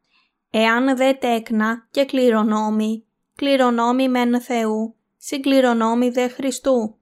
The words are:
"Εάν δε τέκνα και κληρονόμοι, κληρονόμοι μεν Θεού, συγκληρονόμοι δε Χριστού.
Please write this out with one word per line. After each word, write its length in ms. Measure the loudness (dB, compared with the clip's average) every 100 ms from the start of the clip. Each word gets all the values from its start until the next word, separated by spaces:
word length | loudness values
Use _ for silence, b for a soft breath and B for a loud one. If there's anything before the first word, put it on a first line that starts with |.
| _ _ _ _ _
"Εάν 460 | 0 2 2 0 2
δε 160 | 0
τέκνα 760 | 0 -2 -2 -2 -2 -2 -4 _
και 140 | -4
κληρονόμοι, 1000 | -2 2 2 2 2 0 -2 -2 -2 -6 -12 _ _
κληρονόμοι 760 | -6 0 2 2 0 0 0 0
μεν 320 | 0 0 -2
Θεού, 540 | -2 -4 -2 -4 -6 -10 _ _
συγκληρονόμοι 960 | -10 -4 2 4 4 2 0 0 0
δε 180 | 0 -4
Χριστού. 640 | -4 -6 -4 0 0 -2 -10